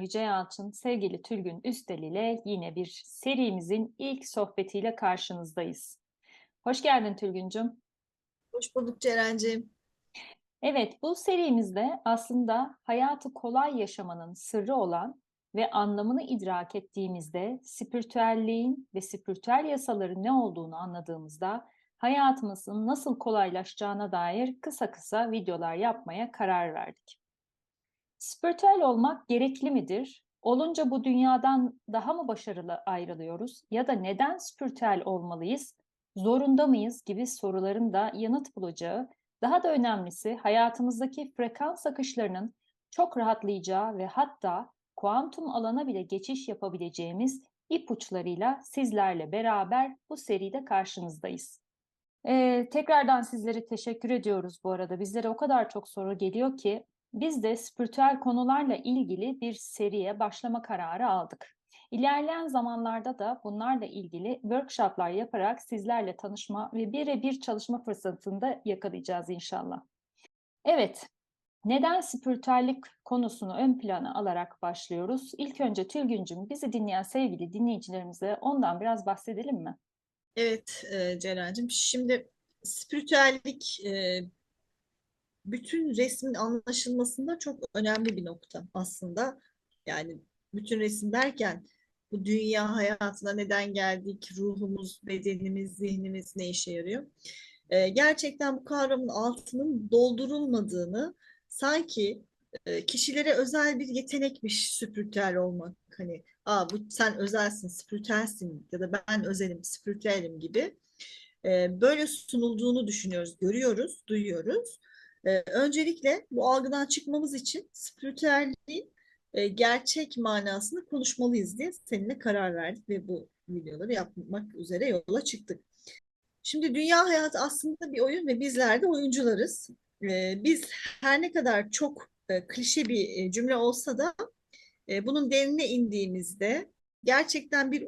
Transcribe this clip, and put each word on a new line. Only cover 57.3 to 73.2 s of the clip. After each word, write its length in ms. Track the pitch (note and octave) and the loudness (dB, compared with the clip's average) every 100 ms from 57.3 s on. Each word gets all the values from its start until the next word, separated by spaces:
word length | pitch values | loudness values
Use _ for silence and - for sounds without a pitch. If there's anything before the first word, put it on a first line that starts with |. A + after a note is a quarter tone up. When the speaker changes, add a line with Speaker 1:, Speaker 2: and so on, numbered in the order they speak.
| D4 | 0
Speaker 1:
de 140 | A3 A#3 | 0 -2
spiritüel 640 | - - A#3 B3+ C4+ C4 | -4 -4 -4 4 4 4
konularla 560 | B3+ A#3+ B3 C#4 C#4+ A3+ | 2 2 4 4 2 0
ilgili 640 | - B3+ G#3 F#3 A3+ C4+ | 0 0 0 -2 -4 -4
bir 140 | A#3 | -6
seriye 640 | G#3+ - - G#3 G3+ F#3 G#3 | -8 -10 -4 -2 0 -2 -2
başlama 440 | G#3+ G#3 B3 A3+ | -2 -4 -4 -4
kararı 460 | A#3 G3 E3+ F3 A#3+ | -4 -6 -4 -2 2
aldık. 480 | F#3 E3+ - - _ _ _ - | 2 0 -10 -20 _ _ _ -8
İlerleyen 580 | A#3 C4+ C#4+ D4+ E4 E4 | 0 2 2 0 -4 0
zamanlarda 720 | B3+ A#3+ A#3 A3+ A3+ A3+ B3+ | 0 0 -2 -2 -4 -4 -4
da 220 | G#3 B3+ | -4 -4
bunlarla 420 | G#3+ G#3 A3+ C4 G#3 | -6 -4 0 0 -2
ilgili 460 | G3+ F3+ E3+ G3 B3 | -8 -10 -6 -6 -4
workshoplar 680 | G#3 B3 C4+ - G3+ F#3+ F3 | -2 -2 -2 0 0 2 -2
yaparak 520 | F3+ G3+ A3 G3 A#3+ | 0 -2 0 0 0
sizlerle 540 | - A3+ G3+ A#3 G3 F3 | -6 -6 -2 -2 -2 -6
tanışma 540 | G3+ G#3 - G#3 G#3+ | -10 -10 -8 -6 -4
ve 180 | A3+ A3 | -4 -4
birebir 480 | C4+ D4 C#4 C4 C4+ | -2 0 0 0 -2
çalışma 440 | - G#3+ - A#3+ | -2 -4 -2 -6
fırsatını 560 | A#3 G3+ F#3+ E3+ - G3 | -4 -6 -4 -6 -6 -2
da 220 | B3+ B3+ | -2 -2
yakalayacağız 640 | G#3+ F#3+ G3+ F3+ F3 F3+ D#3+ | -4 -4 -4 -8 -6 -4 -4
inşallah. 520 | F3 - - F2 F3 - _ _ _ _ _ _ _ | -8 -6 -6 -6 -10 -12 _ _ _ _ _ _ _
Evet, 420 | C#4 E4 G#3 - - _ _ _ _ _ | 2 4 4 -2 -18 _ _ _ _ _
neden 360 | G#3 C4 D#4+ F4+ | 0 4 4 2
spiritüellik 840 | F4 B3+ C4 B3 C4 B3 B3+ C4 - _ | 0 -4 -2 -2 4 4 4 0 -6 _
konusunu 520 | - B3 | -4 0